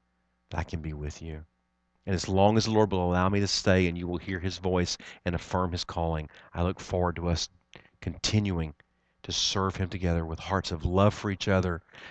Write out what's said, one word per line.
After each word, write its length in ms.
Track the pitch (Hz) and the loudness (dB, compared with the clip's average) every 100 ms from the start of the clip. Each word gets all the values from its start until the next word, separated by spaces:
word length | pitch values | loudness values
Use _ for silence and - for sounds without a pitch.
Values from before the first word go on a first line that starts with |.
| _ _ _ _ - | _ _ _ _ -10
that 100 | 82 | -6
I 40 | |
can 180 | 80 82 | -4 -6
be 120 | 78 | -8
with 280 | 73 73 - | -8 -8 -10
you. 240 | 82 78 78 _ _ _ _ _ - | -10 -12 -14 _ _ _ _ _ -4
And 80 | |
as 140 | 90 - | -4 0
long 300 | 95 101 110 | 4 6 6
as 80 | 110 | 4
the 60 | |
Lord 200 | 110 104 | 4 4
will 180 | 95 90 | 2 2
allow 200 | 90 92 | 4 4
me 100 | 101 | 2
to 80 | 101 | 0
stay 400 | - - 92 90 | 0 4 4 4
and 100 | 87 | 0
you 100 | 87 | -4
will 100 | 87 | -6
hear 220 | - 92 | -6 -6
his 180 | 92 90 | -6 -4
voice 400 | 95 90 87 - - - | 0 2 0 -4 -12 -8
and 100 | 90 | -4
affirm 380 | 85 - 95 90 | -4 -2 0 0
his 140 | 87 - | -2 -6
calling, 440 | 87 82 80 76 - - | -4 -2 -2 -6 -14 -12
I 80 | 85 | -2
look 180 | 87 - | -2 -2
forward 340 | - 92 87 85 | -4 0 0 0
to 140 | 87 | 0
us 180 | 82 - _ _ - - - | -2 -2 _ _ -20 -20 -12
continuing 720 | - 80 - 107 101 87 80 - _ _ _ _ | -10 -6 0 2 2 0 -4 -8 _ _ _ _
to 80 | - | -8
serve 440 | - - 101 95 90 | -4 -2 0 0 0
him 120 | 92 | -4
together 380 | 92 87 85 82 | -2 0 0 -2
with 140 | 80 | -8
hearts 320 | - 95 - | -2 -2 -2
of 120 | 82 | -4
love 300 | 82 92 104 | 0 4 4
for 160 | - 104 | 4 -4
each 180 | 95 - | -4 0
other 360 | 95 90 85 - - - | 2 2 -4 -8 -20 -20